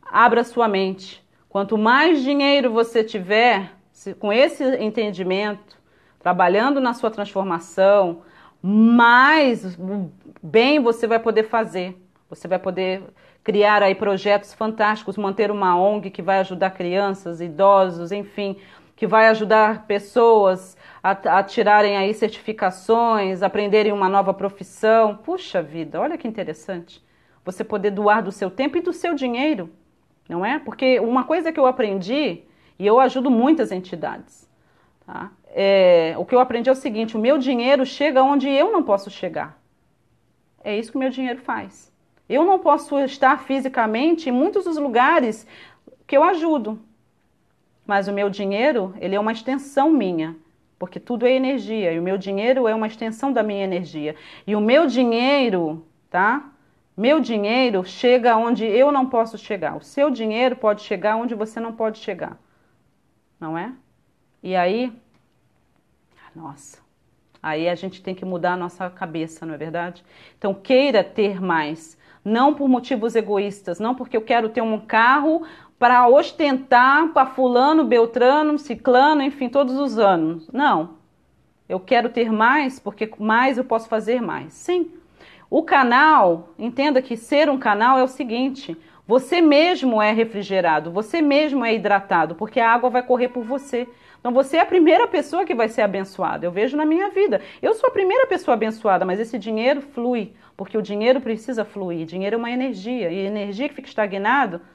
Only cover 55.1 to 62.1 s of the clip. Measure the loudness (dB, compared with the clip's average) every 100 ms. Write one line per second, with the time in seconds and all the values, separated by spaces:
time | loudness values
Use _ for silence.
55.1 | 0 0 0 0 -2 -4 -6 -14 _ _
56.1 | -2 0 -2 -6 _ _ _ _ -2 2
57.1 | 2 0 -2 -2 0 0 -2 -6 -2 2
58.1 | 4 4 2 2 -2 0 2 4 2 0
59.1 | -2 -2 -6 -10 -6 -6 -8 -12 -2 -2
60.1 | 0 -4 0 -2 0 -2 -2 -4 -4 -2
61.1 | -2 -4 -6 -8 -8 -12 -6 -6 -6 -12